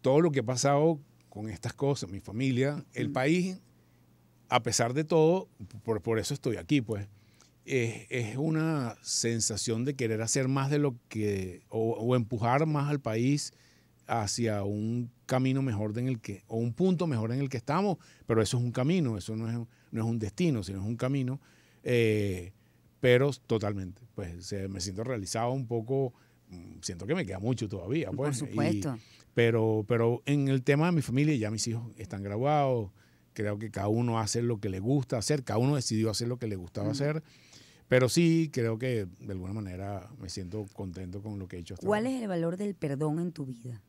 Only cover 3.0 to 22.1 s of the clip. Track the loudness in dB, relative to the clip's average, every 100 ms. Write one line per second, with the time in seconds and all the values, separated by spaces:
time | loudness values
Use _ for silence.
3 | -4 0 2 2 0 -6 -14 _ _ _
4 | _ _ _ _ _ 0 2 0 2 0
5 | 4 6 6 4 -2 _ -16 -10 -2 -2
6 | 2 0 0 -4 -4 -4 0 0 2 -6
7 | -6 -16 _ _ -20 _ -2 0 0 -4
8 | -6 -4 -4 -2 0 0 0 0 -4 -6
9 | -4 0 0 0 -2 -2 -2 0 -2 -2
10 | -2 0 0 0 2 2 2 2 2 -2
11 | _ -2 0 0 -4 -10 _ -2 0 0
12 | 2 2 2 0 2 4 2 0 0 -2
13 | -2 0 2 2 -2 _ _ _ _ _
14 | -4 -2 -2 0 0 0 -2 -2 -2 -4
15 | -6 _ -2 2 2 2 0 -2 -2 -2
16 | -2 -4 -6 -12 _ -2 -2 2 2 2
17 | 0 0 0 -2 -2 -4 -2 0 0 -2
18 | -8 -18 2 2 4 2 0 2 2 4
19 | 2 -2 -4 -6 -4 -4 -8 _ _ -2
20 | 0 0 -4 0 2 2 -2 -6 -4 -2
21 | 0 0 -2 -6 _ _ _ _ 2 4
22 | 6